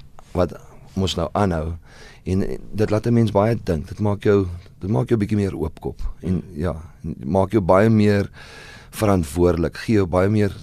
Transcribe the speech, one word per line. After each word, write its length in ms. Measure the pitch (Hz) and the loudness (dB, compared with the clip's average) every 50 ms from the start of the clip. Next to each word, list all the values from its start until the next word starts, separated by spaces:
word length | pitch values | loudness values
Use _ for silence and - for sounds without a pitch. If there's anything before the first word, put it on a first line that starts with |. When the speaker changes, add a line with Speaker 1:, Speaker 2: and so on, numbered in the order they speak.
| - - - - - - - | -20 -20 -20 -20 -16 -6 -2
Speaker 1:
wat 200 | 85 90 - - - - - - - - - - | -2 -2 -2 -2 -8 -18 -20 -20 -20 -20 -10 -4
mos 220 | 95 92 87 - | -2 -2 -2 -2
nou 140 | 87 82 76 | -4 -4 -4
aanhou. 420 | - - 104 98 85 80 76 82 85 85 - - - - - - - - - | -2 0 0 0 0 -2 -4 -6 -8 -10 -12 -18 -20 -20 -20 -20 -20 -12 -6
En, 180 | - 92 95 98 - | -2 -2 -2 -2 -2
eh, 100 | - - - - - | -4 -8 -10 -8 -4
dit 160 | 98 107 82 | -2 -2 0
laat 160 | 104 110 - 120 | 0 0 0 2
'n 60 | 120 | 2
mens 180 | 117 117 107 | 4 4 4
baie 260 | 110 101 101 113 117 101 - | 2 2 2 2 0 -2 -2
dink. 240 | - 85 80 - - | -2 -2 -2 -4 -6
Dit 120 | 95 - | -6 -4
maak 240 | 107 104 101 98 - | -2 -2 -2 0 2
jou, 220 | 107 101 101 98 87 87 87 - - - - | 2 4 4 2 0 -4 -10 -16 -18 -16 -10
dit 100 | - 92 | -6 -2
maak 180 | 110 127 123 - | -2 0 0 0
jou 80 | 120 110 | 0 0
bietjie 180 | 104 98 107 104 | 0 0 0 0
meer 180 | 101 95 78 - | 0 -2 -2 -4
oopkop. 440 | 76 82 - - - - - - - - - - | -6 -6 -6 -8 -10 -10 -8 -6 -6 -6 -6 -6
En 80 | - 85 | -4 -4
Speaker 2:
Hmm. 140 | 92 87 - - 90 | -4 -4 -4 -8 -8
Speaker 1:
ja, 200 | 73 82 90 73 80 80 - - - - 82 76 - 58 | -6 -4 -4 -4 -6 -10 -16 -18 -14 -10 -10 -10 -8 -6
maak 260 | 69 87 95 95 92 | -2 0 0 0 2
jou 100 | - 113 98 | 2 0 2
baie 260 | 82 92 95 107 113 | 4 4 6 6 6
meer 400 | 113 107 104 104 101 101 98 - - - - - - - - - - - - - | 6 4 4 4 4 2 0 -4 -8 -16 -20 -20 -20 -20 -20 -20 -20 -20 -20 -16
verantwoordelik, 840 | - - 110 104 98 92 80 73 - 87 87 90 85 82 82 73 - - | -6 -2 0 2 2 2 0 -2 0 2 2 2 2 2 0 -2 -4 -6
gee 180 | - - 113 | -4 0 2
jou 120 | 104 98 85 | 2 2 2
baie 220 | 85 92 92 101 | 2 2 2 2
meer 240 | 107 107 104 98 90 - | 2 2 0 0 -2 -6